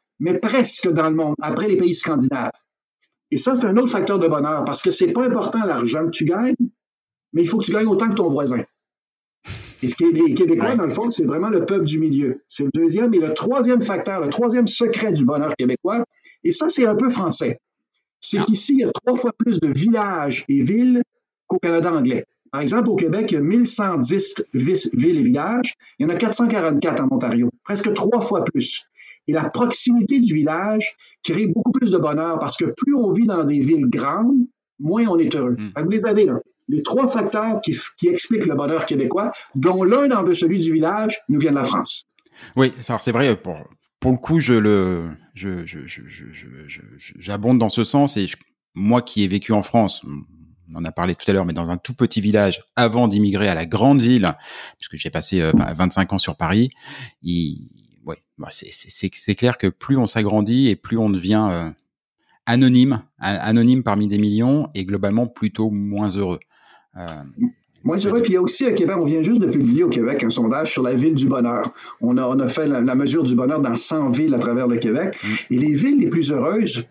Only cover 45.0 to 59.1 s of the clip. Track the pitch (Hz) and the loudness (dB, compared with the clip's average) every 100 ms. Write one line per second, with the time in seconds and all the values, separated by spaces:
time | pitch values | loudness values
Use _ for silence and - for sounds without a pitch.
45 | 82 78 _ - 98 90 82 82 65 - | -6 -12 _ -14 -10 -10 -12 -14 -16 -18
46 | - - 58 76 60 67 73 73 55 69 | -20 -20 -20 -20 -20 -20 -20 -20 -20 -20
47 | - - 90 101 113 127 110 117 107 143 | -20 -16 -10 -2 2 4 4 0 0 2
48 | 143 107 90 - _ _ _ - 101 123 | 2 0 -4 -8 _ _ _ -4 2 2
49 | 120 107 98 98 - 107 - 117 101 - | 2 -2 0 0 0 0 2 2 2 -2
50 | 73 71 73 - - _ 85 80 82 80 | -10 -14 -14 -20 -20 _ -18 -12 -8 -4
51 | 87 85 - 98 87 80 85 87 - 120 | -4 -2 0 0 0 -4 -4 -6 -8 -2
52 | 117 - 104 104 101 - - - 117 117 | -2 0 2 4 2 0 -6 0 2 4
53 | 120 101 104 98 104 82 82 95 127 143 | 2 4 2 2 0 -2 -2 2 4 6
54 | 117 123 87 76 - - - - - 76 | 6 4 2 -2 -10 -18 -20 -20 -16 -12
55 | - 80 - 95 80 78 - 80 90 98 | -8 -8 -2 0 2 2 2 -2 -2 0
56 | 90 98 - - 82 104 127 - - - | -2 -2 -4 -4 0 2 0 -2 -18 -16
57 | - - 85 85 78 76 - - _ _ | -18 -12 -4 -2 -2 -6 -14 -20 _ _
58 | - 80 _ - - - - - - - | -16 -16 _ -20 -14 -12 -12 -14 -12 -8
59 | 95 | -8